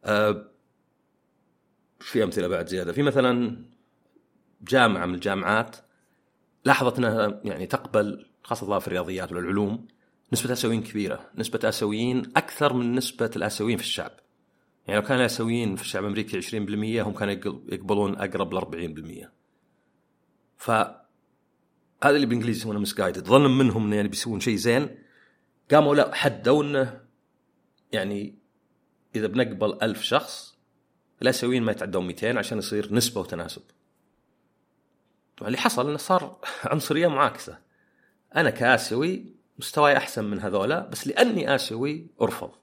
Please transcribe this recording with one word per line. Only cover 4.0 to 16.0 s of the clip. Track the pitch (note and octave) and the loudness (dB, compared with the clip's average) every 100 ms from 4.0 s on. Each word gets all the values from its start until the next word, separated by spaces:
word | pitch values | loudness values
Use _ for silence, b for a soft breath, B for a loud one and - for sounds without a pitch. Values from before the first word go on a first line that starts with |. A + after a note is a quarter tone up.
| _ _ _ _ _ _ | _ _ _ _ _ _
جامعة | G#2 C3 A#2+ F#2+ F2 | 0 4 6 4 -2
من | F2+ | -2
الجامعات | G2 G2 F2+ G#2+ A2+ - _ _ _ _ _ _ _ _ - | -2 -2 2 2 0 -8 _ _ _ _ _ _ _ _ 2
لاحظت | C3+ B2+ B2 | 4 4 2
إنها | A#2+ A2+ G#2 G2+ | 0 2 0 -2
يعني | G#2+ D#2 F2+ | -8 -8 -4
تقبل، | - - A2 G#2 F#2+ - _ | -4 0 0 0 -4 -14 _
خاصة | - A#2 G2 | -8 -6 -2
الله | G2+ | -2
في | - | -2
الرياضيات | F2+ F2 F#2 F2 | -4 -4 -6 -6
والعلوم، | F2 F2+ G2 G2+ A2+ - b b b b | -6 -2 0 0 -2 -8 b b b b
نسبة | A#2+ B2 | -4 -2
آسيويين | B2 A#2 A2+ | -2 0 -2
كبيرة، | - G#2+ F#2+ - - - | -4 -4 -4 -6 -10 -8
نسبة | A2+ A2 A2 | -6 -2 -2
آسيويين | - G#2+ G#2+ A#2+ B2+ A#2 - | 0 -2 0 0 -2 0 -2
أكثر | - - D3 | -2 0 2
من | B2+ A#2+ B2 | 2 0 0
نسبة | B2 - A2+ - | -4 -4 -4 -2
الآسيويين | G2+ - G#2+ A2 | -4 -2 -2 -2
في | |
الشعب. | - - - - _ _ _ _ _ _ - | -4 -8 -8 -12 _ _ _ _ _ _ -2
يعني | G#2 | 0
لو | G#2 | 2
كان | C3 | 2
الآسيويين | A#2+ - A2+ A#2+ A2+ F#2+ | 2 0 -2 0 -2 -4
في | |
الشعب | - G2 | -6 -4